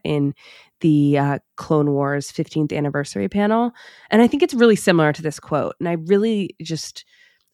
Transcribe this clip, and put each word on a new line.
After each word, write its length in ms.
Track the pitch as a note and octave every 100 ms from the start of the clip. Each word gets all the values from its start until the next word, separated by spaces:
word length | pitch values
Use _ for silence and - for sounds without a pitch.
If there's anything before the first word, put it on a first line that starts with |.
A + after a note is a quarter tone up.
| -
in 280 | D3 C#3+ - - - _ _
the, 380 | E3 D3 C#3+ C#3+
uh, 220 | C#3+ C#3 - -
Clone 340 | - D#3 D3
Wars 400 | C#3 C#3+ C#3+ -
fifteenth 400 | - D3+ D#3 D3+
anniversary 560 | - D3 C#3+ C#3+ - G3
panel. 460 | G3+ G#3 A3+ A#3+ - - - -
And 120 | G#3+
I 60 | A#3+
think 140 | C#4+
it's 120 | F4+
really 240 | B3 A#3 G#3
similar 340 | - F3 D3+
to 100 | D3
this 160 | D#3+ -
quote. 380 | - D3+ G#2 -
And 80 | F3
I 40 |
really 640 | E3+ D#3+ G3+ A3+ G#3 F#3 -
just 420 | E3 D#3 - - - _ _ _ _